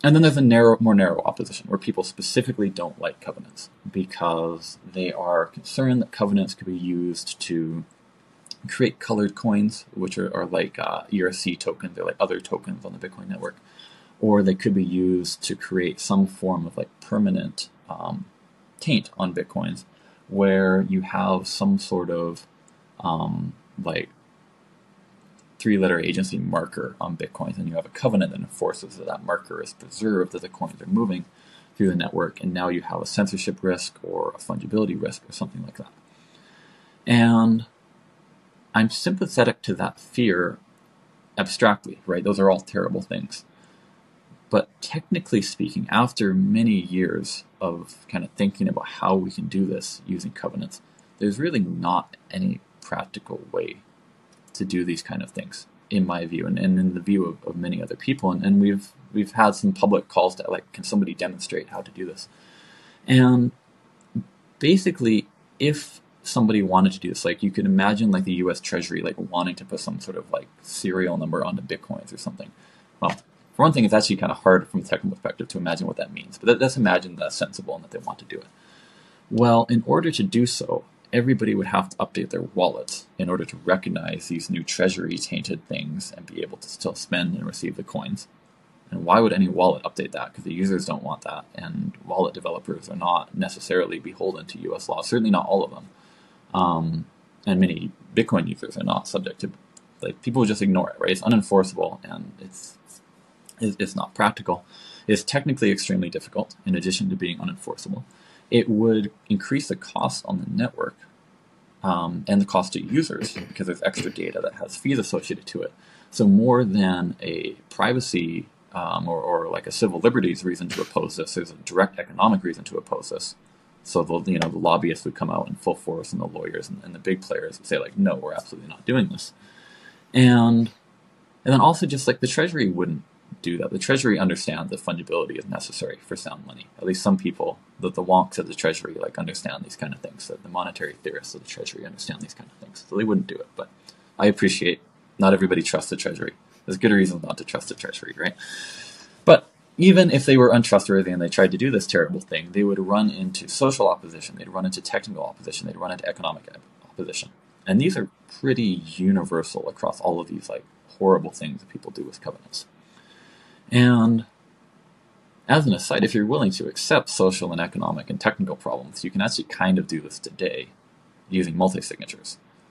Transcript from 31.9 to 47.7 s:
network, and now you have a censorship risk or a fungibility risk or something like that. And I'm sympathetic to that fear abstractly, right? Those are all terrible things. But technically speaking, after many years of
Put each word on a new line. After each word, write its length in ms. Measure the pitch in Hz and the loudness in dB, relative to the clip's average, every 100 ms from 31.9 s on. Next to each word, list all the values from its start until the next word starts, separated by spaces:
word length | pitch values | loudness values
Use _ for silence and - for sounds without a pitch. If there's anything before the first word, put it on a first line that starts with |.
network, 460 | 87 80 87 85 - | 2 -2 -2 -4 -4
and 120 | 92 | -6
now 160 | 90 90 | -2 -2
you 120 | 87 | -2
have 220 | - 85 | -4 -8
a 40 | 82 | -4
censorship 560 | - 98 95 - 92 | 0 0 0 -6 -2
risk 360 | 95 87 - - | -2 -2 -4 -12
or 300 | - 87 80 | -8 -6 -6
a 40 | - | -8
fungibility 600 | - - - 107 101 82 | -10 -8 -2 -2 0 -2
risk 280 | 80 - - | -6 -8 -16
or 40 | |
something 300 | - - - | -10 -10 -10
like 140 | - - | -14 -14
that. 160 | - _ _ _ _ _ _ _ _ _ _ _ - | -18 _ _ _ _ _ _ _ _ _ _ _ 4
And 600 | 120 117 117 113 113 117 _ _ _ _ _ _ _ _ _ _ | 6 8 6 6 2 -2 _ _ _ _ _ _ _ _ _ _
I'm 160 | - 113 | 2 2
sympathetic 720 | - 175 185 - - 117 - | 0 -4 -2 -2 2 2 2
to 120 | - | -4
that 260 | 92 90 - | -4 -4 -6
fear 580 | - - 117 90 87 95 _ _ _ _ _ _ _ - | -8 0 2 2 0 -4 _ _ _ _ _ _ _ -6
abstractly, 600 | 95 - 113 101 92 95 - | -4 4 4 4 -2 -12 -4
right? 180 | 87 | -2
Those 160 | 92 98 | 0 4
are 100 | 98 | 4
all 100 | 95 | 4
terrible 420 | - 98 90 92 | 0 -4 -2 -4
things. 420 | 92 92 - - - _ _ _ _ _ _ _ _ - - | -6 -8 -8 -14 -20 _ _ _ _ _ _ _ _ -20 0
But 180 | 156 - - | 0 0 -8
technically 600 | - 160 - 175 - 110 | -8 -6 -2 -2 0 0
speaking, 440 | 95 - - - - | 0 -4 -6 -4 0
after 440 | 107 120 - 104 | 2 2 2 2
many 400 | 92 98 110 117 | 4 4 4 4
years 720 | 101 87 92 87 80 80 - - - | 2 0 0 0 -2 -6 -10 -14 -8
of 440 | 92 | -6